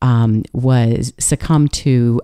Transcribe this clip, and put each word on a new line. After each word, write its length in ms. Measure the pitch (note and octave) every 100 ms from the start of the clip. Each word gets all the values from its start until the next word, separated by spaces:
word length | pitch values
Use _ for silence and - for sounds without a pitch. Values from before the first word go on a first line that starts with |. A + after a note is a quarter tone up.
um, 400 | B2+ A#2 A2+ A2 -
was 600 | - B2+ B2+ A#2 A#2 B2+ -
succumbed 540 | - G3 - D#3 D3
to 460 | - C#3+ B2+ A#2+ A#2